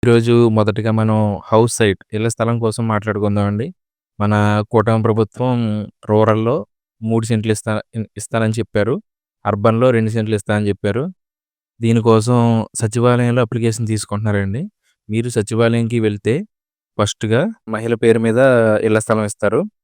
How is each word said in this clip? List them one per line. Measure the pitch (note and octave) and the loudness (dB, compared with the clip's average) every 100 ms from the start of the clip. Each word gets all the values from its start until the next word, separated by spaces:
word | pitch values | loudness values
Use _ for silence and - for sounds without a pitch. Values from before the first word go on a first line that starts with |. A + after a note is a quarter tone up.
| A#2 | 6
ఈరోజు | A#2 A#2 A#2+ A#2 | 4 4 4 4
మొదటగా | A2 G#2 G#2 A2 | 4 0 0 -2
మనం | A2 A2 A2 G#2 G2 | 0 0 0 0 -2
హౌస్ | - A2 A#2 | 0 2 2
సైట్, | - G#2+ F#2+ _ | 2 0 0 _
ఇళ్ల | G#2+ A2+ | -4 -4
స్థలం | - A2+ A#2 | -2 -2 0
కోసం | A2+ G#2+ A2+ | -2 -2 -2
మాట్లాడుకుందామండి. | G#2+ G#2 G#2 G#2 G2+ G2+ G#2 C#3+ - _ _ _ _ | -2 -2 -2 0 0 0 -2 -6 -10 _ _ _ _
మన | G#2 G#2 G#2 G#2 G#2 | 0 2 2 0 0
కూటమి | A2+ G#2+ A2+ | 0 2 0
ప్రభుత్వం | G#2+ A2 A2 - B2+ B2 A2+ G#2+ G2+ _ | 0 -2 -2 -2 -4 -2 -4 -6 -8 _
రూరల్‌లో | - G#2+ A2 G#2+ A2+ D3 G3+ _ _ _ | -2 2 2 2 0 -4 -6 _ _ _
మూడు | A2 A2+ A2+ | -4 -2 0
సెంట్లు | A2+ A2 | -2 0
ఇస్తా-, | G#2+ - G#2+ - A2+ G#2+ - | -2 -2 -6 -6 -10 -10 -12
ఇస్తానని | - A#2 A2 A2 | -6 -2 -2 -2
చెప్పారు. | A2 G#2+ G#2 D#3+ - _ _ _ | -4 -2 -2 -4 -8 _ _ _
అర్బన్‌లో | G#2 G#2 A2 A2+ B2+ | -4 0 0 2 2
రెండు | A#2 A2 | 2 0
సెంట్లు | A2+ G#2+ | -2 -2
ఇస్తా | G#2+ - | -4 -2
అని | G#2+ G#2 | -2 -2
చెప్పారు. | G2 G#2 G#2+ D#3+ F#3 _ _ _ _ _ _ | -2 -4 -4 -6 -10 _ _ _ _ _ _
దీనికోసం | A#2 A2+ A2 A2 A2 B2 A#2 A2+ G#2+ | 0 2 4 4 4 2 2 0 -2
సచివాలయంలో | - A2+ A#2 A#2+ B2 A#2+ A#2+ | -6 -4 0 2 2 2 0
అప్లికేషన్ | A#2+ A#2+ A2+ A2 A2 | -2 -2 -2 -2 -4
తీసుకుంటున్నారండి. | G#2+ - G#2 A2 G#2 G2 G#2+ G3+ _ _ _ _ | -4 -4 -6 -2 -2 -2 -6 -8 _ _ _ _
మీరు | A2 A#2+ | -4 -2
సచివాలయంకి | A#2 G2+ A2+ A#2 A#2 A#2 A#2 | -4 -4 0 2 2 0 0
వెళ్తే | A2 G#2 - C3 G#3+ _ _ _ _ - | -2 -2 -2 -4 -4 _ _ _ _ -4
ఫస్ట్‌గా | G#2 - A2 A2+ F#3 A3+ - | -4 -4 -2 0 -2 -6 -10
మహిళ | A2 A2+ | -8 -4
పేరు | A2+ A#2+ A2+ | 0 4 4
మీద | A2+ A2+ C3+ B2 A2+ G#2+ | 2 2 4 4 4 2
ఇళ్ల | A2 G#2+ | 2 0
స్థలం | - A2 | 2 0
ఇస్తారు. | G#2+ - G#2 A#2 G#3 _ | 0 -2 -2 -2 -4 _